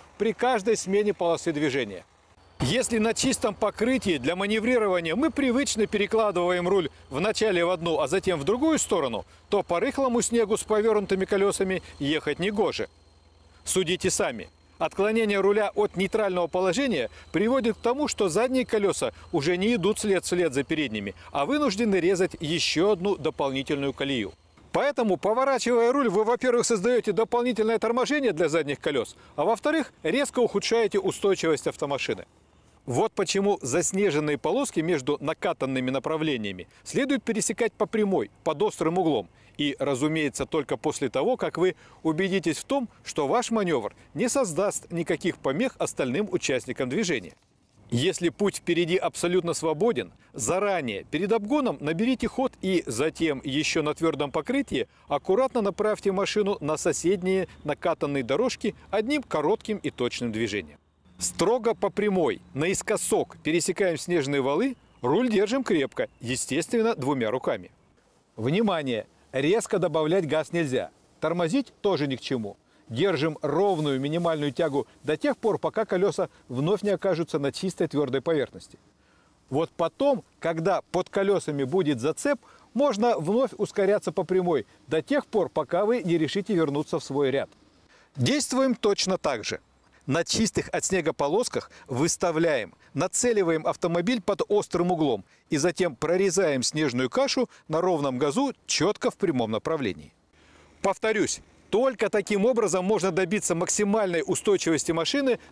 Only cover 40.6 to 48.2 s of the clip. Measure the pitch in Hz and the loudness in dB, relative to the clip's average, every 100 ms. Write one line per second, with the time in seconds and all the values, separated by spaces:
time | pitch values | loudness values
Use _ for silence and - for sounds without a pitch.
40.6 | 139 139 156 - 135 131 185 254 165 - | -2 -2 -2 -2 -2 0 0 0 -2 0
41.6 | 180 - - - 160 156 190 190 330 - | 0 -2 -16 -6 -2 0 0 0 0 -4
42.6 | - 277 233 - - - 139 233 233 226 | -2 -2 -4 -12 -8 -4 0 0 0 -2
43.6 | 180 139 104 - - 147 233 285 214 156 | 0 -2 -2 -10 -12 -4 -2 0 -2 0
44.6 | 202 - - 170 165 160 175 - 135 143 | -2 -2 -8 -6 -4 -2 -2 -4 -4 -2
45.6 | 254 - 147 - 135 147 208 180 - 127 | -2 -2 -6 -2 -2 -2 -2 -4 -2 -4
46.6 | 127 120 127 165 180 131 82 - _ _ | -4 -6 -2 -2 -2 -4 -6 -20 _ _
47.6 | _ _ - 120 170 - | _ _ -4 0 0 0